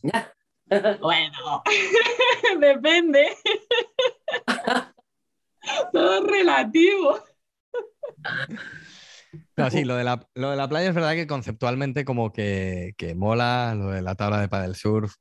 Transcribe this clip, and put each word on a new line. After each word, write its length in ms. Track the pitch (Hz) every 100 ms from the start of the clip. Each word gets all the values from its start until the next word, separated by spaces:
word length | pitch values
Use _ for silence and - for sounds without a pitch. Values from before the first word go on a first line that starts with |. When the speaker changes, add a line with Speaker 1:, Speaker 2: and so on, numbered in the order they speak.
Speaker 1:
Ya. 320 | - 226 - _ _ _ -
<laughs> 300 | 202 208 202
Speaker 2:
Bueno, 640 | 156 160 156 - 160 143 -
<laughs> 960 | 415 392 415 466 480 508 480 - 359
depende. 680 | 285 269 294 339 339 277 302 - - 415 - 466 - - 508 - - - - 247 - 247 - _ _ _ _ _ _ _ -
<laughs> 260 | 587 -
Todo 240 | 330 359 381
es 60 | 403
relativo. 880 | 392 349 269 220 320 359 403 294 - - _ _ _ _ 480 427 _ 554 - - - - 220 - - - - - - - 160 - -
Speaker 3:
No, 140 | 135
sí, 140 | 151
lo 120 | 131 123
de 80 |
la, 240 | 123 123 - 127
lo 140 | 135
de 60 | 139
la 100 | 135
playa 220 | 151 185
es 60 | 170
verdad 180 | 156
que 140 | 165 151
conceptualmente 800 | 139 117 110 123 127 139 135 135
como 260 | 123 113
que, 600 | 107 104 98 95 90 87 -
que 180 | 85 85
mola, 600 | 101 117 120 123 120 107
lo 140 | 98
de 100 | 95
la 140 | 92 95
tabla 240 | 104 104
de 60 | 98
paddle 260 | 98 92 92
surf 380 | 107 107 107 -